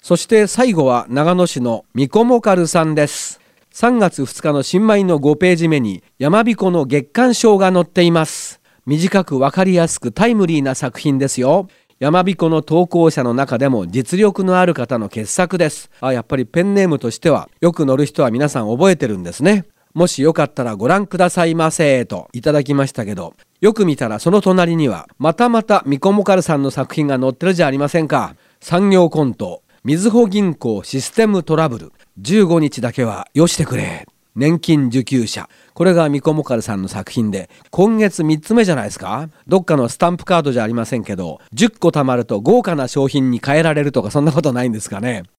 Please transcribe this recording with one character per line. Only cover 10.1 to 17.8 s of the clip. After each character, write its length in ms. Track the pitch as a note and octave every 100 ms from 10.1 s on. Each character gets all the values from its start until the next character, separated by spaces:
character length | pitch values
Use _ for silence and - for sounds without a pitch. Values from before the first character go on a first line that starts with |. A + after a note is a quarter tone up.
タ 160 | G#2+ A3+
イ 80 |
ム 140 | A3+ F3+
リ 100 | D#3+
ー 40 |
な 120 | C3+
作 240 | B2+ C3+ -
品 200 | D3+ C3+
で 100 | C#3
す 120 | -
よ。 280 | B2+ F3 F#3+ _ _ _
や 100 | C3+
ま 140 | F3
び 100 | F#3
こ 140 | F#3 E3
の 140 | D#3+
投 260 | D3 D#3+ F3+
稿 220 | F3 E3
者 120 | D#3
の 100 | B2
中 260 | A#2+ C#3 B2
で 100 | C#3
も 180 | A#2+ E2+
実 320 | A2 B2+ F3+
力 240 | G#3 F#3
の 160 | F#3+ F3+
あ 80 | F3+
る 80 |
方 240 | D3 A#2+ B2
の 100 | G2+
傑 240 | A#2 G#2
作 240 | - F3+ F#3
で 140 | D#3
す。 180 | - - _
あ、 120 | C3
や 100 | B2
っ 20 |
ぱ 120 | - C#3
り 100 | A#2+
ペ 160 | E3
ン 120 | F#3+
ネ 120 | G3+ F#3+
ー 20 |
ム 100 | C#3+
と 140 | A#2+
し 80 | -
て 100 | E3+
は 180 | B2+ - _
よ 100 | E3+
く 160 | E3